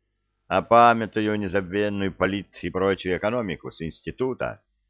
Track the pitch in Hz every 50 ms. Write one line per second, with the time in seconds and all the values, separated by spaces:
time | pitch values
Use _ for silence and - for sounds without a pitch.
0 | _ _ _ _ _ _ _ _ _ - 87 95 90 - 113 117 120 117 117 113
1 | 110 98 - 110 107 107 107 104 104 92 82 101 95 85 92 104 104 104 101 101
2 | 98 95 - - 95 95 98 101 92 - - - - 87 80 92 95 98 95 90
3 | - 92 90 82 - 107 120 123 110 95 76 - - - - - 82 80 - -
4 | - - - - 127 131 123 - - 60 55 - _ _ _ _ _